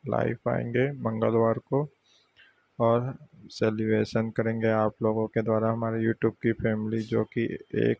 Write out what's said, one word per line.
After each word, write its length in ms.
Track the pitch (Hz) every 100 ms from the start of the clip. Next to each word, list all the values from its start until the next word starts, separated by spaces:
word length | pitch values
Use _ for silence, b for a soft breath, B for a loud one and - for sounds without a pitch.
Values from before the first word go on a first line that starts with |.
| 139
लाइव 380 | 117 120 117 120
आएंगे 420 | 123 120 120 139 139
मंगलवार 580 | 117 113 113 113 113 113
को, 280 | _ 135 147 _ b b b b b b _ -
और 340 | 117 117 127 131 - - 104
सेलिब्रेशन 760 | - 110 110 110 110 107 113 113
करेंगे 400 | 107 113 113 110
आप 240 | 110 107 -
लोगों 220 | 113 110 110
के 140 | 113
द्वारा, 280 | 110 110 110
हमारे 300 | 113 113 113
YouTube 300 | 113 113 117 -
की 80 | 117
फैमिली 480 | 113 113 107 107 113
जो 200 | 110 113 110
कि 180 | - 113 - - -
एक 220 | 117 117